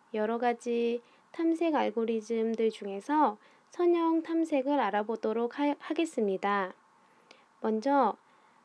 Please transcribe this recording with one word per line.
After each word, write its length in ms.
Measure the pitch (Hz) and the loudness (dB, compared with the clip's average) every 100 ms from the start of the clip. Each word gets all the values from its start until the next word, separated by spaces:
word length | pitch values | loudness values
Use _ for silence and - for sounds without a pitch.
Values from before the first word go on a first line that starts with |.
| _ | _
여러 240 | 220 214 233 | -4 -2 -2
가지 640 | 240 240 247 233 233 233 - _ _ | -2 -2 -2 -2 0 -2 -8 _ _
탐색 440 | - 330 320 330 294 | -2 0 2 0 0
알고리즘들 960 | 214 214 226 226 214 226 226 226 226 | 0 0 -2 -2 -2 -2 -2 0 -2
중에서 680 | 214 202 196 - 403 226 208 - _ _ | -2 -6 -8 -2 2 2 0 -10 _ _
선형 540 | - 349 339 330 330 | 0 2 4 2 2
탐색을 560 | 330 330 320 294 262 285 | 0 0 2 0 2 2
알아보도록 800 | 214 208 214 220 214 220 240 254 | 2 0 -2 -2 -2 -2 -2 -2
하-, 160 | 294 285 | -2 -2
하겠습니다. 960 | - 320 320 - 208 190 202 202 185 - _ _ _ _ - - _ _ | -4 -4 -2 -2 -2 0 0 0 -2 -6 _ _ _ _ -20 -20 _ _
먼저 560 | 220 220 262 285 226 - _ _ _ _ | -2 0 2 4 2 0 _ _ _ _